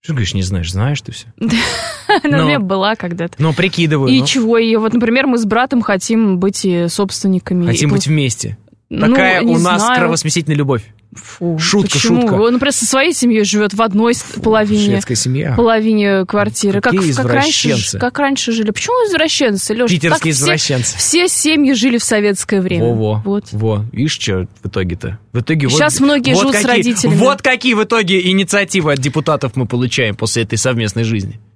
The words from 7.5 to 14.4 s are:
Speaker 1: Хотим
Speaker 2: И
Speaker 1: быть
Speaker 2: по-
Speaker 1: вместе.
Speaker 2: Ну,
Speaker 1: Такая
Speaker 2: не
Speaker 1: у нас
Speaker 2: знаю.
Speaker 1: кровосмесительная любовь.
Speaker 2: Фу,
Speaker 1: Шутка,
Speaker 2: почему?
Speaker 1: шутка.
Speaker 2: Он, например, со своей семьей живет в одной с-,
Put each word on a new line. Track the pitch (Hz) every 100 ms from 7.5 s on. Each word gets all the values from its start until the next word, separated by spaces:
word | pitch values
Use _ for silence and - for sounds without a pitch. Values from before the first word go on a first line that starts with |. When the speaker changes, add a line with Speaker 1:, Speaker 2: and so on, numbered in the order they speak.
| 180 175
Speaker 1:
Хотим | 170 151
Speaker 2:
И |
Speaker 1:
быть | 139
Speaker 2:
по- | 135
Speaker 1:
вместе. | 156 135 - 110 104 _ _ _
Speaker 2:
Ну, | 156 214
Speaker 1:
Такая | 262 - 185
Speaker 2:
не | - 165
Speaker 1:
у |
нас | 175 180
Speaker 2:
знаю. | 220 254
Speaker 1:
кровосмесительная | 165 165 156 170 147 147
любовь. | 139 123 - - _ -
Speaker 2:
Фу, | - - 175 160
Speaker 1:
Шутка, | 160 202 196
Speaker 2:
почему? | 139 226 240
Speaker 1:
шутка. | 233
Speaker 2:
Он, | 196 226
например, | 247 277
со | 277 226
своей | 269 302
семьей | 320 240 220 208
живет | 208 208
в | 196
одной | 226 196 233 233
с-, | - -